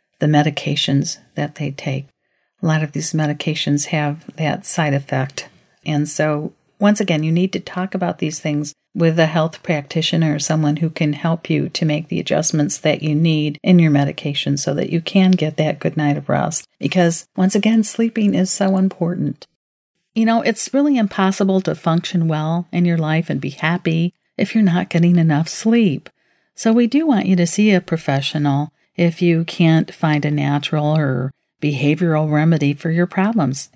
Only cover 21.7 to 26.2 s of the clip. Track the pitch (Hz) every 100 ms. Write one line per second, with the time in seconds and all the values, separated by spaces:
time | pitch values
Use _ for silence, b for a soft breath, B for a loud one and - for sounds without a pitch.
21.7 | 160 - 165 - 180 160 156 156 170 175
22.7 | 175 175 165 156 156 165 147 135 135 156
23.7 | 175 - 165 175 - _ - 202 226 202
24.7 | 175 185 170 175 175 160 147 160 - 226
25.7 | 233 214 139 - _